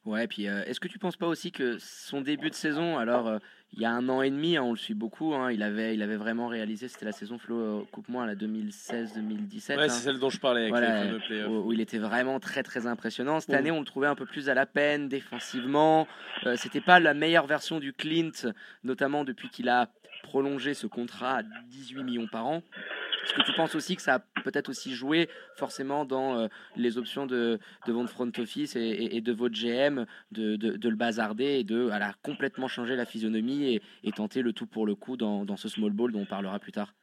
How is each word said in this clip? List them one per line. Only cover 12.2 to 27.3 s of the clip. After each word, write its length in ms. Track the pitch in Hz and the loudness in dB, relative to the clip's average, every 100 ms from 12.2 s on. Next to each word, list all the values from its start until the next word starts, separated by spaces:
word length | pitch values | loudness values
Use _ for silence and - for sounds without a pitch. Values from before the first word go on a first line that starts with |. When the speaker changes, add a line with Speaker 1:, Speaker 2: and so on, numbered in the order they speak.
| 127 135 | 2 -2
Speaker 1:
très, 240 | - 139 | -2 -4
très 240 | 123 127 120 | -4 -4 -4
impressionnant. 520 | 113 113 - 127 156 | -4 -4 -2 0 0
Cette 140 | - | 2
Speaker 2:
Ouh. 40 | 143 | 2
Speaker 1:
année, 140 | 151 | 4
on 80 | 160 | 0
le 60 | 131 | -2
trouvait 220 | 135 143 | 2 2
un 80 | 139 | 2
peu 100 | 131 | -4
plus 240 | 147 139 | -4 2
à 40 | |
la 120 | 131 135 | 4 4
peine 440 | 147 147 147 143 | 4 4 2 0
défensivement. 960 | 135 - 120 - 131 123 143 156 160 156 - - - 127 | -4 -6 -10 -6 -4 2 6 8 8 4 -6 -12 -4 -2
Euh, 100 | 120 | -2
c'était 260 | 120 143 | -2 0
pas 180 | 180 180 | 10 10
la 140 | 165 | 10
meilleure 340 | 147 156 165 143 | 6 6 6 6
version 320 | 151 - 160 | -2 0 -4
du 120 | 139 | -6
Clint, 640 | 127 156 160 165 - 120 104 - - | -6 0 2 0 -2 -6 -6 -14 -10
notamment 400 | 120 131 139 147 | -6 0 2 2
depuis 260 | 135 113 123 | -2 -6 -10
qu'il 180 | - 123 | -2 4
a 220 | 123 120 _ - - | 4 4 _ -20 -20
prolongé 500 | - 135 139 139 131 | -2 0 2 0 -2
ce 140 | 139 110 | -4 -4
contrat 500 | 123 120 - 123 131 | -4 -6 -4 -2 0
à 60 | 110 113 120 | -2 -12 -16
dix-huit 360 | 135 127 135 | -18 -14 -8
millions 240 | 127 120 113 | -4 -2 -2
par 180 | 113 120 | -4 -2
an. 160 | 165 - - - - - - | -4 -6 -14 -10 -10 -6 -6
Est-ce 100 | - | -2
que 80 | 139 | 0
tu 120 | - | 0
penses 220 | - 160 160 | 2 2 0
aussi 200 | 143 185 | -2 -2
que 60 | |
ça 140 | - 127 | 2 2
a 260 | - - | 0 -6
peut-être 260 | - 143 135 | -2 -2 -4
aussi 240 | 131 131 | -8 -8
joué 340 | 123 131 160 160 - - - | -6 2 2 2 -4 -18 -8
forcément 500 | 135 - 135 143 139 | -8 -4 -2 -2 0
dans, 320 | 131 135 123 | 0 0 0
euh, 100 | 110 - - - | 0 -4 -12 0
les 200 | 120 117 | 0 0
options 280 | 113 - | -4 -6
de, 340 | 139 | -2